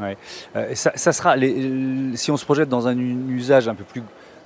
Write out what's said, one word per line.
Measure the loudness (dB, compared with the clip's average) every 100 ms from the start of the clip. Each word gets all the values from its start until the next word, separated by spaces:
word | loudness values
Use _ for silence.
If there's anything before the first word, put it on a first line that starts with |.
Ouais. | -8 -8 -12 -18 -8 -6
Euh, | -4
ça, | -2 -2 0
ça | 0
sera | 2 2 4
les, | 2
les, | 2 -2 -2 -2 -2 -2 -2
si | -2
on | -2
se |
projette | 2 2 2
dans | 0 0
un | 0
u-, | -2 -4 -4
usage | -4 4 4 4
un |
peu | -4
plus | -10 -14 -14 -18 -20 -20